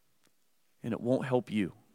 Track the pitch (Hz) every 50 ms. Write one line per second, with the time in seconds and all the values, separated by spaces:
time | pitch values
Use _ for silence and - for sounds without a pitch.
0 | _ _ _ _ _ _ _ _ _ _ _ _ _ _ _ _ - 120 107 -
1 | - 120 131 - - 131 131 123 - - 104 107 95 78 - - - _